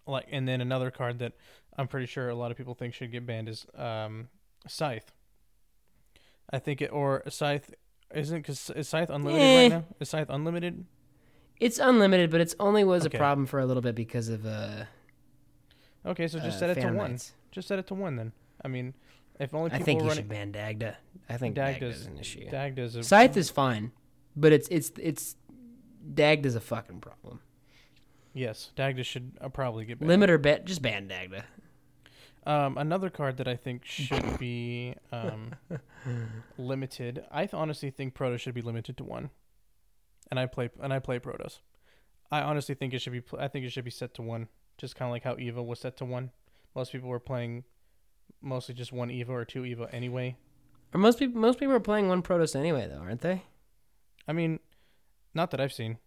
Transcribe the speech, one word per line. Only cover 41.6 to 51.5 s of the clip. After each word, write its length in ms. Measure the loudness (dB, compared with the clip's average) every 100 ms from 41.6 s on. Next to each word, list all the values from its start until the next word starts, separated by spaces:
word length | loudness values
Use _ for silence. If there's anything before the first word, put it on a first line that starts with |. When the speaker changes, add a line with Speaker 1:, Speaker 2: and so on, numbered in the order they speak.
| _ _ _ _ _ _ _
Speaker 1:
I 100 | -2
honestly 340 | 0 -2 -4
think 200 | -6 -4
it 60 | -4
should 120 | -6
be 80 | -8
pl-, 180 | -10 -8
I 100 | -6
think 160 | -6 -8
it 40 |
should 140 | -8
be 60 | -10
set 240 | -10 -12
to 80 | -8
one, 260 | -8 -8 -10 _ _ -16
just 180 | -14 -8
kinda 140 | -6
like 120 | -4
how 140 | -6 -6
Eva 240 | -6 -8
was 180 | -8 -8
set 160 | -10 -10
to 60 |
one. 260 | -8 -6 -8 _ _ _ _
Most 180 | -8 -8
people 160 | -8 -6
were 120 | -8
playing 440 | -6 -6 -4 -8 -12 _ _ _ _ _ -20 -14
mostly 340 | -6 -6 -6
just 180 | -12 -8
one 180 | -6 -6
Eva 220 | -6 -6
or 120 | -6
two 200 | -6 -8
Eva 240 | -8 -8 -8
anyway. 440 | -6 -6 -4 -4 -8 _ _ -20 -20 _
Speaker 2:
Or 60 | 4
most 200 | 6 6
peop-, 160 | 0
most 240 | 2 2